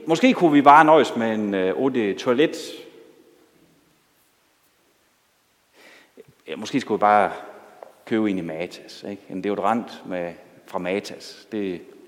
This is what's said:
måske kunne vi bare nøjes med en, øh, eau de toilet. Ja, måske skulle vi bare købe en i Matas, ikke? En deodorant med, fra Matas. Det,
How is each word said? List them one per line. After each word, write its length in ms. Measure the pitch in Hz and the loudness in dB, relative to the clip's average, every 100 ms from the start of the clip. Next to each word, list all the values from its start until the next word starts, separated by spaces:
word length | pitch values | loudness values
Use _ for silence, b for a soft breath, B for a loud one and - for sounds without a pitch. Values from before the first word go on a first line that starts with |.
| - | -4
måske 260 | 165 254 | 2 2
kunne 180 | - 175 | 2 4
vi 100 | 147 | 6
bare 240 | 139 147 156 | 8 8 8
nøjes 300 | 156 117 120 | 6 4 -2
med 180 | 113 | -4
en, 200 | 107 104 | -2 -2
øh, 140 | 98 92 | -2 -2
eau 200 | - 131 | -2 -2
de 260 | 127 104 | -2 -2
toilet. 440 | 92 127 123 160 - - - - - - _ _ _ _ _ _ _ _ _ _ _ _ _ _ _ _ _ _ _ _ _ _ _ _ _ _ b b b b - - _ - | -2 -2 0 0 -2 -16 -18 -20 -20 -20 _ _ _ _ _ _ _ _ _ _ _ _ _ _ _ _ _ _ _ _ _ _ _ _ _ _ b b b b -20 -20 _ -16
Ja, 80 | 78 | -14
måske 260 | 110 135 | -6 -6
skulle 160 | - 101 | -4 0
vi 20 | |
bare 320 | 104 104 90 - - - - - - _ - | 4 4 2 -4 -16 -20 -20 -20 -20 _ -6
købe 240 | 113 107 | -2 -2
en 80 | 95 | -4
i 40 | |
Matas, 640 | 82 80 87 - - - - | -8 -10 -12 -14 -20 -18 -16
ikke? 120 | 101 - | -16 -14
En 140 | 92 | -10
deodorant 600 | 98 101 98 117 95 - - | -6 -4 -2 -2 -6 -14 -12
med, 280 | 90 85 85 - - - | -10 -10 -12 -20 -20 -14
fra 140 | 95 | -8
Matas. 680 | 87 101 - - - - - | -6 -6 -8 -16 -20 -20 -12
Det, 300 | 110 98 85 - - | -8 -8 -10 -14 -20